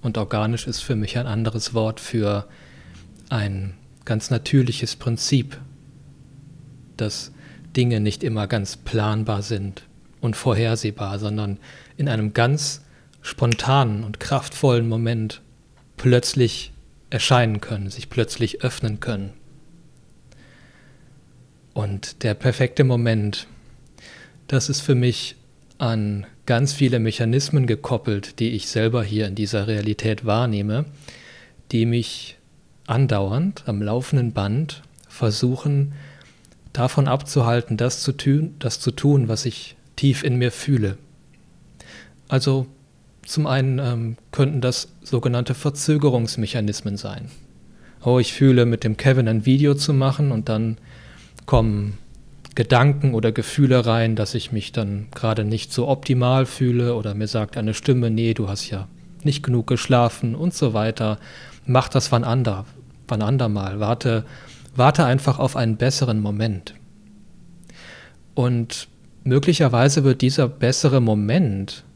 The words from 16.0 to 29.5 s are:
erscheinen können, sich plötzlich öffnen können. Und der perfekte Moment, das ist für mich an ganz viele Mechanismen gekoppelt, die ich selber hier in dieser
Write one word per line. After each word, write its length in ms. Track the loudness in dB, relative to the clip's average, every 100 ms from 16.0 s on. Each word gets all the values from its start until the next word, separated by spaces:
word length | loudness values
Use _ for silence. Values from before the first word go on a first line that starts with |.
| 4 4 2 0 0 0 -12 -18 -20 -20 -8
erscheinen 520 | -4 2 4 4 -2
können, 280 | -6 -8 -8
sich 200 | -10 -8
plötzlich 520 | -4 -4 -2 -4 -2
öffnen 380 | -6 -4 -6 -6
können. 340 | -6 -6 -8 -14 -20 -20 -20 -20 -20 -20 _ -20 -20 -20 -20 -20 -20 -20 -20 -20 -20 -20 _ -20 -20 _ _
Und 500 | -6 -4 -6 -10 -6
der 100 | -4
perfekte 500 | 0 -2 0 -2 2
Moment, 640 | 2 4 2 0 0 -6 -12 -20 -20 -20 -20 -20 -20 -20 -20 -20 -2
das 160 | -2 0
ist 140 | -4
für 140 | 0 2
mich 420 | 2 0 -8 -14 -20 _ _ -6
an 480 | -2 -2 -2 -4 -8 -14 0
ganz 280 | 2 2
viele 260 | 2 2 2
Mechanismen 680 | 0 0 0 0 2 0 2
gekoppelt, 720 | 0 -2 -4 -2 -4 -4 -4
die 100 | -4
ich 180 | -2 -4
selber 340 | 0 0 0
hier 240 | -2 -2 -2
in 100 | -2
dieser 300 | -2